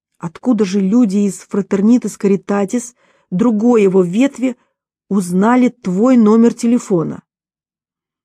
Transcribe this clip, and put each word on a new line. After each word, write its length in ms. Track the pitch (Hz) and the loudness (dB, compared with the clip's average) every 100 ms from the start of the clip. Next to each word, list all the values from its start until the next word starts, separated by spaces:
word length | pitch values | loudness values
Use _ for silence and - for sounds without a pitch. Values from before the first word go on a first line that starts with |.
| _ _ | _ _
Откуда 460 | 170 - - 220 | -16 -8 -2 0
же 160 | 208 202 | 0 -2
люди 380 | 190 233 240 196 | 0 0 0 0
из 200 | 202 185 | -2 -4
Фратернитас 800 | - 202 190 196 202 240 208 - | -8 -8 -4 -2 2 2 0 -4
Каритатис, 800 | 202 196 - 202 196 240 - - _ _ _ | -2 -2 -2 -4 -4 -4 -8 -14 _ _ _
другой 520 | 185 240 214 233 233 | -2 0 0 0 2
его 180 | 196 185 | 2 2
ветви, 540 | 180 190 277 277 254 240 _ _ _ _ - | 0 0 -2 -2 -6 -6 _ _ _ _ -6
узнали 600 | 196 175 180 208 247 247 | -4 -2 0 2 2 2
твой 480 | 240 - 180 240 254 | -2 -6 0 2 4
номер 380 | 208 220 233 | 4 4 2
телефона? 680 | 240 233 240 - 180 151 139 _ _ _ _ _ _ _ _ _ _ | 0 -2 -2 -2 -4 -4 -8 _ _ _ _ _ _ _ _ _ _